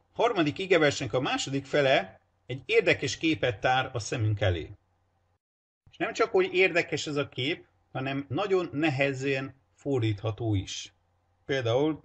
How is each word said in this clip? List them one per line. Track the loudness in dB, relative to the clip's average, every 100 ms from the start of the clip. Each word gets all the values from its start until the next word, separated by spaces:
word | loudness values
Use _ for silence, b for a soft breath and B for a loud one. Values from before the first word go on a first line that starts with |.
| _
harmadik | 0 0 2 0 0
igeversnek | 2 4 4 2 -2
a | -2
második | 0 -2 -4 -6 0
fele | 2 4 4 0 -12 _ _ -12
egy | -10 0
érdekes | 2 4 2 -2 -2
képet | 0 0 0 0
tár | 0 2 0
a | -6
szemünk | -6 -2 -2 0
elé. | 0 0 -6 -16 _ _ _ _ _ _ _ _ _ _ _
És | -6
nem | -4
csak, | 0 2
hogy | 2 2
érdekes | 4 4 2 0 -2 -4
ez | -4
a | -4
kép, | -4 -4 -4 -10 _ _
hanem | -8 -6 -6 -4
nagyon | -4 0 0 0
nehezen | -2 0 2 0 0 -2 -2 -4 -12 _ _
fordítható | -2 0 0 -2 -4 -4 -2 -2
is. | -2 -10 -14 _ _ _ _ _ -4
Például | -2 2 2 0 -2